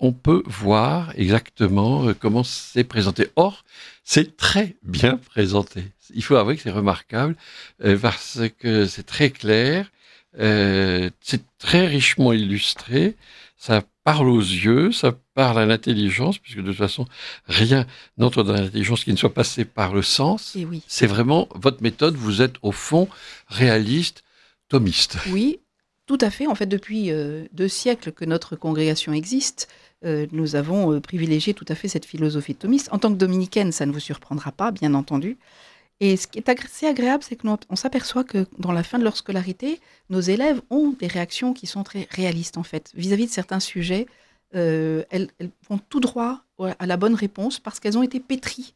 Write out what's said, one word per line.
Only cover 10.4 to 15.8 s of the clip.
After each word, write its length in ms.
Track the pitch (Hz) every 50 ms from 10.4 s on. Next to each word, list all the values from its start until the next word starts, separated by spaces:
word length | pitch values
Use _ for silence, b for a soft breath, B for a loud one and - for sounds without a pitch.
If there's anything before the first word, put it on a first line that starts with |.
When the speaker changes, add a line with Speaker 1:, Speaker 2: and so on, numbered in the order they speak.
Speaker 1:
euh, 680 | 107 107 107 104 101 98 98 95 98 95 90 90 90 90 - _
c'est 220 | - - - 120 - _ _ -
très 280 | - - - 175 185
richement 460 | 170 147 143 123 - - - 135 123 117
illustré, 800 | 110 107 95 98 101 - - - - - - 120 139 170 208 220 B B B B B B B B
ça 260 | _ - - 113 104 98 - _ _ -
parle 260 | 151 151 151 139 127
aux 120 | 120 113
yeux, 500 | 101 90 92 90 95 107 117 135 160 208
ça 220 | 233 - - 127 123 - _ _ _
parle 260 | 135 135 127 117 113
à 60 | 110
l'intelligence, 720 | 107 113 110